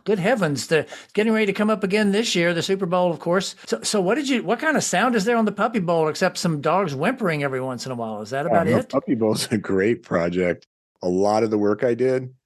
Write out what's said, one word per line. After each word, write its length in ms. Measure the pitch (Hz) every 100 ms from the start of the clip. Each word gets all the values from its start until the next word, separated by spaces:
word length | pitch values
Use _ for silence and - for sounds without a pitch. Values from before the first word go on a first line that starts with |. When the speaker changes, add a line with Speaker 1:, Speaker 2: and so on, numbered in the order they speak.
| -
Speaker 1:
Good 140 | 208
heavens, 480 | 180 247 165 135 -
the, 200 | 156 135 - -
getting 200 | - 220
ready 140 | 220 208
to 60 |
come 160 | 196 214
up 140 | 214
again 300 | 202 208 208
this 220 | 196 233 180
year, 180 | 170
the 80 | 170
Super 240 | 156 190 185
Bowl, 260 | 180 180
of 80 | 156
course. 360 | 170 185 180 - -
So, 160 | 226
so 180 | - 208
what 160 | 180 247
did 140 | 269
you, 140 | 247
what 160 | 165 233
kind 180 | 311 262
of 60 | -
sound 300 | 180 233 233
is 100 | 190
there 100 | 233
on 80 |
the 80 | 214
Puppy 280 | 202 220 220
Bowl 280 | 170 170 156
except 300 | 151 185 -
some 240 | 180 151
dogs 340 | 151 180 190 135
whimpering 480 | 175 254 190 151
every 160 | 139 131
once 260 | 131 120 135
in 60 |
a 40 | 120
while? 260 | 113 107
Is 80 | 104
that 160 | 135 160
Speaker 2:
Oh, 40 |
Speaker 1:
about 180 | 104 95
Speaker 2:
no, 100 | -
Speaker 1:
it? 100 | -
Speaker 2:
Puppy 280 | 269 - 123
Bowl's 360 | 110 107 -
a 60 | 107
great 460 | - 95 104 107
project. 640 | - 92 85 90 90 80 - _ _ _
A 80 | 90
lot 340 | 92 101 110
of 80 | 113
the 60 | 107
work 260 | 104 104
I 100 | 127
did 400 | 120 131 131 127 -